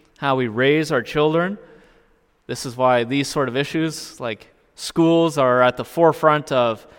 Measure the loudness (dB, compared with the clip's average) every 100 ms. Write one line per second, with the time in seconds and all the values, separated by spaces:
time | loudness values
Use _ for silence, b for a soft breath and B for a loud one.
0 | _ -8 -2 -2 -2 0 2 2 0 -2
1 | -2 0 0 0 -2 -8 b b b b
2 | b b _ _ -14 -10 -10 -2 2 2
3 | 0 -4 -4 -2 -2 -2 -4 -4 -4 -6
4 | -16 -12 -10 -10 -14 _ _ -16 -8 0
5 | 2 4 2 2 2 4 2 0 -8 2
6 | 2 4 2 2 0 0 0 -2 -10